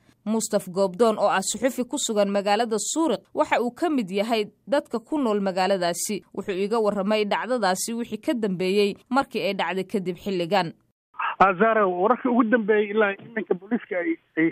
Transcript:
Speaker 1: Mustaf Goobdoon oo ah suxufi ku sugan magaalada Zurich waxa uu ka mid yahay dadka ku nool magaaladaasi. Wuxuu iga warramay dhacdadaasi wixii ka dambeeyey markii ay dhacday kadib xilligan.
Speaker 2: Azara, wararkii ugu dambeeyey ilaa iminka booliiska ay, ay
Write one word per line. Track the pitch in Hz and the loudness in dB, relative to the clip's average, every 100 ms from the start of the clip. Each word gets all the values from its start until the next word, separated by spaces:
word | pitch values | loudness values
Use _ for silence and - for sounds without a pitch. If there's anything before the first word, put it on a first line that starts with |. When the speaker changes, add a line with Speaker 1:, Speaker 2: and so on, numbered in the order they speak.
| _ _ 208 | _ _ -4
Speaker 1:
Mustaf | 220 - 208 202 | -4 0 -2 -2
Goobdoon | 175 196 180 226 214 | -2 0 2 2 4
oo | 196 | 2
ah | 175 | 2
suxufi | 190 208 254 262 247 | -2 -2 -2 -2 -6
ku | 294 | -4
sugan | - 208 202 | -2 0 2
magaalada | 202 196 208 240 214 | 0 0 0 0 -2
Zurich | - 302 320 202 _ | -2 0 0 0 _
waxa | - 302 254 | -2 0 0
uu | 240 | -2
ka | 240 330 | -2 -2
mid | 285 185 | 0 -2
yahay | 196 220 226 208 _ - | -2 0 0 -2 _ -2
dadka | 277 294 226 | -2 -2 -8
ku | - 311 | -4 -2
nool | 247 208 | 0 0
magaaladaasi. | 196 185 185 196 175 175 - 214 - - | 0 0 0 2 0 -2 -4 -6 -8 -12
Wuxuu | - 185 | -6 -4
iga | 196 226 | 0 0
warramay | 208 208 190 214 | 0 0 0 0
dhacdadaasi | 208 185 190 247 196 185 - 233 | 0 -2 -2 0 0 0 -2 -6
wixii | 233 214 | -6 -6
ka | - 254 | -4 -2
dambeeyey | 214 180 185 202 202 - - | -2 -2 0 2 2 -2 -2
markii | 254 269 226 170 | -2 0 -2 -2
ay | 190 | -2
dhacday | 170 185 185 | -2 -4 -4
kadib | 214 185 180 | -4 -4 -6
xilligan. | - 185 170 202 165 - _ _ _ - - - | -4 -4 0 0 0 -6 _ _ _ -6 -4 4
Speaker 2:
Azara, | 190 175 220 220 196 | 4 4 2 4 2
wararkii | 180 202 240 254 | 2 2 2 2
ugu | 240 226 | 2 4
dambeeyey | 247 208 214 214 | 2 4 2 2
ilaa | 208 208 196 | 2 0 0
iminka | - 226 185 185 | -8 -8 -4 -4
booliiska | 196 226 - 185 | -2 -4 -4 -4
ay, | 170 165 _ - | -2 -4 _ 0
ay | 165 | 0